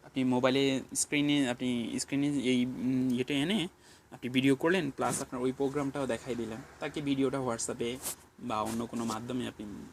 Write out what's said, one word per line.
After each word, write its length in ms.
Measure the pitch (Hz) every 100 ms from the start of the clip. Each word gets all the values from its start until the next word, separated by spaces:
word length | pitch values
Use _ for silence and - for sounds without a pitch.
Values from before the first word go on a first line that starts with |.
| -
আপনি 140 | - 127
মোবাইলে 280 | 123 131 135 139 135 - -
স্ক্রিনে, 340 | - 147 147 147 131
আপনি 160 | 120 127 120 113 127
স্ক্রিনে 260 | - 139 143 143 123
এই, 80 | 127 123 127
উম, 220 | 123 131 127 123
ইয়েটা 200 | 127 143
এনে 160 | 151 208 170 - - - _
আপনি 140 | - 123 127
ভিডিও 180 | 135 135
করলেন, 220 | 165 190 147 135
প্লাস 180 | 123 -
আপনার 140 | 139 127
ওই 80 | 127 127
প্রোগ্রামটাও 460 | 139 143 139 139 131
দেখাই 220 | 113 131 117
দিলেন, 180 | 113 110 - -
তাকে 180 | 156 160 143
ভিডিওটা 300 | 139 135 135 127
WhatsApp-এ 420 | 117 - 123 120 131 - - - - 120
বা 80 | 107 110
অন্য 120 | 113 117
কোনো 120 | 117 113
মাধ্যমে 320 | 110 120 127 113
আপনি 120 | - 104 98 -